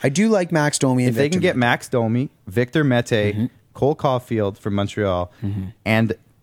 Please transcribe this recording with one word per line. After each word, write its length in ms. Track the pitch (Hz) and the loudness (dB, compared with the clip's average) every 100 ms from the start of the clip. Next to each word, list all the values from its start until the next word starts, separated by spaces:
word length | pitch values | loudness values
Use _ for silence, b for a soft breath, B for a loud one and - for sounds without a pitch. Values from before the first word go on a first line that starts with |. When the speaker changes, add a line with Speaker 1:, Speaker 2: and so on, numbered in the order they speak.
Speaker 1:
I 60 | 135 | -2
do 180 | 143 220 | 2 2
like 240 | 214 180 | 2 0
Max 260 | 160 147 - | 0 0 0
Domi 240 | 135 127 | 0 2
and 60 | 127 | 2
Speaker 2:
if 60 | 117 | 2
they 60 | |
Speaker 1:
Victor 120 | 143 180 | 0 2
Speaker 2:
can 40 | |
get 140 | 175 131 | 0 2
Speaker 1:
Mete. 40 | |
Speaker 2:
Max 280 | 120 143 - | 2 0 -2
Domi, 420 | 131 113 120 139 _ - | -2 0 -2 -4 _ -6
Victor 380 | 95 123 160 | -2 0 2
Mete, 240 | 147 120 117 113 104 | 2 2 2 0 0
Speaker 1:
Mm-hmm. 120 | 104 120 - _ | -2 -4 -6 _
Speaker 2:
Cole 220 | - 131 156 | -2 -2 0
Caulfield 640 | 147 127 - 113 101 95 | 0 -2 -2 -2 -2 -4
from 160 | 107 | -4
Montreal, 580 | 101 101 - 101 90 90 B | -2 -2 -2 -2 -2 -4 B
Speaker 1:
Mm-hmm. 220 | 101 101 95 - | -8 -8 -10 -8
Speaker 2:
and 280 | - 110 113 - _ _ | -2 0 0 -4 _ _